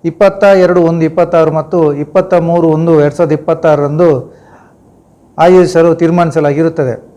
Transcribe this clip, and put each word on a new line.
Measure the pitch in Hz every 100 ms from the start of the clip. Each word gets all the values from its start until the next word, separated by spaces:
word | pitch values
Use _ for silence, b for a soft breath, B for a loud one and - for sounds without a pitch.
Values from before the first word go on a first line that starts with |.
ಇಪ್ಪತ್ತ | 170 160 196 196
ಎರಡು | 202 190 180 180
ಒಂದು | 165 165
ಇಪ್ಪತ್ತಾರು | 160 165 170 170 156
ಮತ್ತು | 156 143 180 156
ಇಪ್ಪತ್ತ | 143 147 190 -
ಮೂರು | 175 165 170 165
ಒಂದು | 156 170 156
ಎರಡು | 147 139
ಸಾವಿರದ | 165
ಇಪ್ಪತ್ತಾರರಂದು | 151 - 160 165 147 143 151 175 135 - B B B B B _ _ _ _ _ -
ಆಯೋಜಿಸಲು | 165 185 180 170 170
ತೀರ್ಮಾನಿಸಲಾಗಿರುತ್ತದೆ. | 165 165 175 170 160 147 143 165 160 131 113 -